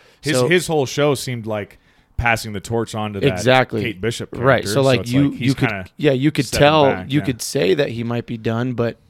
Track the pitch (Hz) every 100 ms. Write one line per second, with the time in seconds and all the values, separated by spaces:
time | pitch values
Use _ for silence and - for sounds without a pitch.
0 | _ _ 143 127 123 180 156 156 131 -
1 | 147 131 - 120 110 107 98 - _ _
2 | _ - 117 113 113 101 - 117 110 113
3 | 107 101 139 90 110 131 120 113 113 92
4 | 107 117 107 - 127 120 90 113 135 123
5 | 120 127 143 123 123 131 123 101 92 -
6 | 143 131 147 147 135 - 147 156 139 95
7 | 92 139 - 127 - 139 175 170 135 117
8 | 117 120 - 117 113 113 127 120 117 -